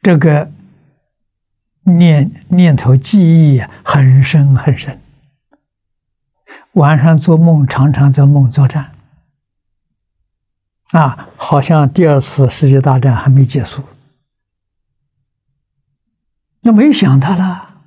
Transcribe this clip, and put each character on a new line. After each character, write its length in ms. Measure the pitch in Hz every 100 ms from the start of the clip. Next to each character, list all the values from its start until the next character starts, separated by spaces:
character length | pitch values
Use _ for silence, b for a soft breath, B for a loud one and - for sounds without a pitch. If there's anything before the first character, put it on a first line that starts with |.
这 160 | - 170
个 340 | 160 147 - - - _ _ _ _ _ _ _ _ _ _ _
念-， 600 | - 170 175 151 139 - -
念 260 | 180 180 143
头 180 | -
记 600 | 135 - 208 170 165 156
忆 40 | 135
啊， 100 | 101 B
很 400 | - 147 131 131
深 320 | 135 160 143
很 220 | 131 - 113
深。 240 | - - _ _ _ _ _ _ _ _ _ _ _ _ _ _ _ B B
晚 260 | - 143 151
上 180 | 151 160
做 220 | 139 160
梦， 280 | 165 160 135
常 240 | - 135
常 220 | 143 139
做 140 | 135 139
梦 240 | 143 131
作 180 | 147 135
战。 260 | 156 - - _ _ _ _ _ _ _ _ _ _ _ _ _ _ _ _ _ _ _
啊， 400 | 170 143 117 - _
好 240 | - 143
像 280 | 139 160 143
第 160 | 143 165
二 140 | 143
次 300 | 135 - 131
世 180 | - 139
界 100 | 135
大 200 | 135 131
战 180 | 131 117
还 140 | -
没 120 | 131
结 220 | 135 143
束。 180 | 117 - - _ _ _ _ _ _ _ _ _ _ _ _ _ _ _ _ _ _ _ _ _ _ _ _ _ _ _
那 100 | 233
没 200 | 214 285
想 260 | 285 156 135
他 160 | 143
了 460 | 180 185 - - _